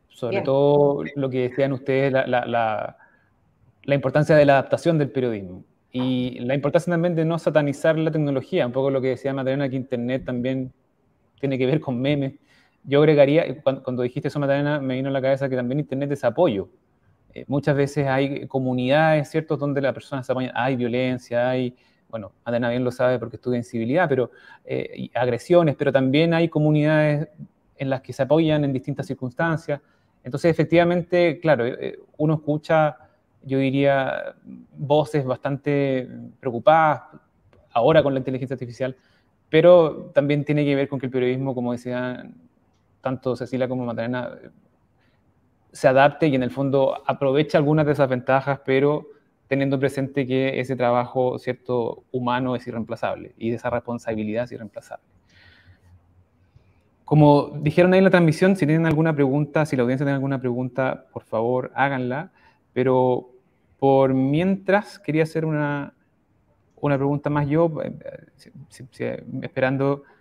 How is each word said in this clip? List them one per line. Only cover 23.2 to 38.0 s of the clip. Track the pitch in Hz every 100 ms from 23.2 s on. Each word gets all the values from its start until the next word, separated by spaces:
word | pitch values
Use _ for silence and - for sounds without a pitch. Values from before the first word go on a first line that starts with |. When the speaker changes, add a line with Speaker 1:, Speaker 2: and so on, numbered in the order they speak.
| 123 -
Speaker 1:
estudia | 123 123
en |
civilidad, | 120 117 113 151 170
pero, | 127 117 - - -
eh, | - 131 - -
y | 64
agresiones, | 117 127 117 - 175 160 -
pero | 139
también | 135 131 143 170
hay | 165 170
comunidades | 151 151 151 151 156 151 147 160 - - _ _ -
en | 135
las | 127
que | -
se | -
apoyan | 131 156 160 151
en | 143
distintas | 131 - 139 131
circunstancias. | 127 127 - 165 156 - 143 _ _ _ _
Entonces, | 147 143 170
efectivamente, | 160 160 170 175 175 170 175 175 147
claro, | 160 131 120
eh, | - 62 - - -
uno | 156
escucha, | 156 - 151 - 160 151 - _ _ _ _
yo | 135 135
diría, | 135 139 139 139 135 50 - - - - - 151
voces | 143 151 147 151
bastante | 127 123 139 139 147 143 139 131 123 120 120 -
preocupadas | 135 117 131 160 156 131 - - _ _ _ _ _
ahora | 120 143 156